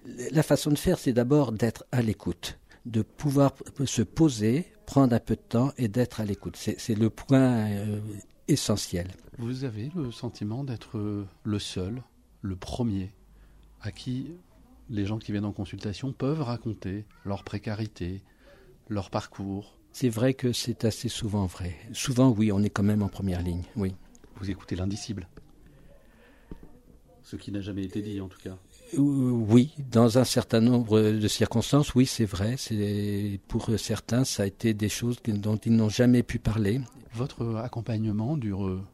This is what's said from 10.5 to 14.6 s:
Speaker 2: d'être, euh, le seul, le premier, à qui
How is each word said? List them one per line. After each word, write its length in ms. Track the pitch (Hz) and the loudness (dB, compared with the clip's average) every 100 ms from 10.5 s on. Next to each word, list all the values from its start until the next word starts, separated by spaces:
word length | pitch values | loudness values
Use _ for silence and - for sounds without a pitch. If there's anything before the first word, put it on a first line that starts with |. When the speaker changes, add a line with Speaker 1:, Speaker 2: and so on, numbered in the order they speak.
| 120 | -6
Speaker 2:
d'être, 320 | 139 113 - 113 | -8 -10 -10 -6
euh, 280 | 104 101 98 - | -4 -6 -8 -8
le 140 | 110 104 | -4 -4
seul, 440 | - 98 92 123 - _ _ _ | -4 -6 -6 -8 -12 _ _ _
le 140 | 98 90 | -8 -8
premier, 540 | - - 117 98 92 - _ - - - - - | -6 -4 -2 -2 -6 -12 _ -20 -20 -20 -20 -14
à 80 | 104 | -12
qui 420 | - 127 127 143 175 _ _ | -10 -8 -8 -8 -14 _ _